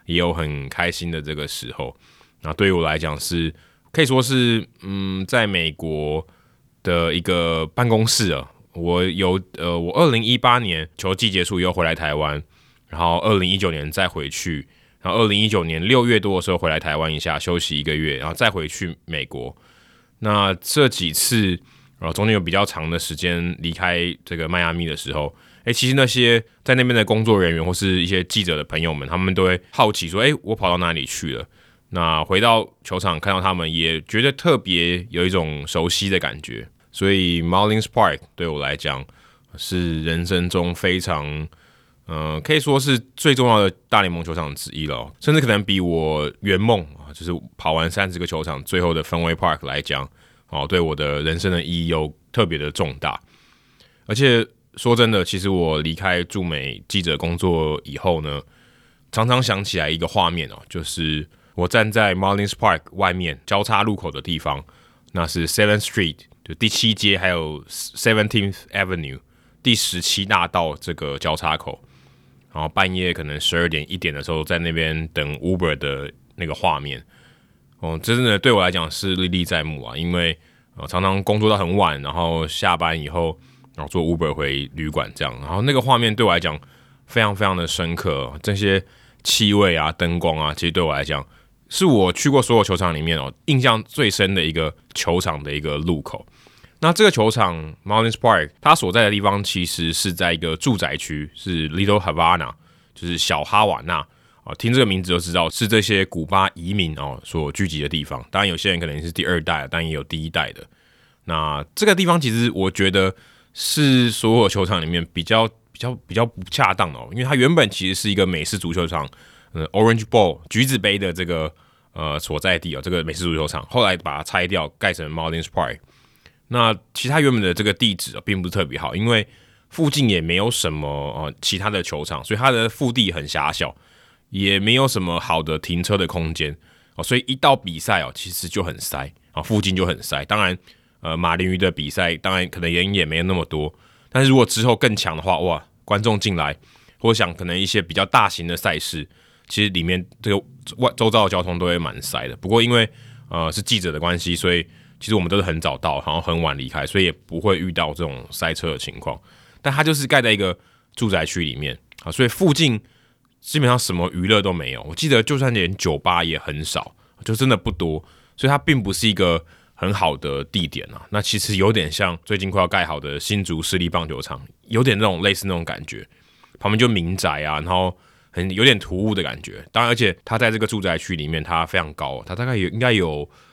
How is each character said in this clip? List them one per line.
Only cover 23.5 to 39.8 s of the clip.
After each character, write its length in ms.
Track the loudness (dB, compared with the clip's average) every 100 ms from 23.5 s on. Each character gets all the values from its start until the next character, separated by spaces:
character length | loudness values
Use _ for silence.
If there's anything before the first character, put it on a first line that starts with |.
| -4
离 140 | -6
开 420 | -2 -2 0 -2 -6
这 140 | -8 -6
个 100 | -2
迈 140 | 0
阿 100 | 0
密 140 | 0 -4
的 100 | -6
时 160 | -6
候， 240 | -4 -6 -8 -20 -8 -4
诶， 80 |
其 160 | 0 2
实 40 |
那 140 | 4 4
些 340 | 4 4 4 0 _
在 100 | 0
那 120 | 2 4
边 100 | 4
的 80 |
工 220 | 4 4 4
作 120 | 6
人 160 | 4
员 120 | 2 -2
或 80 |
是 280 | 0 2 2
一 40 | 2
些 180 | 0
记 220 | 0 0 0
者 100 | -2
的 80 |
朋 160 | -2 -2
友 140 | -2
们， 120 | -2 -4
他 80 | 0
们 160 | 0
都 100 | 2
会 180 | 2 2 -2
好 200 | 0 0
奇 160 | 0 -4
说 140 | 0
：“诶， 100 | 0 0
我 140 | -4 -2
跑 140 | 0
到 80 | 2
哪 160 | 0
里 120 | -2 -6
去 280 | -6 -6
了？” 120 | -6 -10 _ _ _ -8
那 320 | -2 2 2
回 160 | 2 2
到 300 | 4 4 0 _
球 160 | -8 -4
场 200 | -2 -2
看 140 | 0
到 80 | 0
他 100 | 0
们， 220 | 0 -2
也 260 | 0 0 -2
觉 200 | -2 0
得 100 | 0
特 240 | 0 2 2
别 480 | 2 2 2 0 -2
有 160 | 0 2
一 40 |
种 360 | 2 -2 -6 -4
熟 240 | -2 0
悉 180 | 0 0
的 120 | 0
感 200 | -2 -6
觉。 300 | -12 -14 -14 _ _
所 200 | -2 2
以 300 | 4 2 2
Marlins 440 | 2 2 4 2 0
Park 340 | 2 2 0 -8 -8
对 120 | -6
我 120 | -4
来 180 | -4 -4
讲 260 | -4 -6 -10 -20 _ _ _ -14
是 460 | -4 -2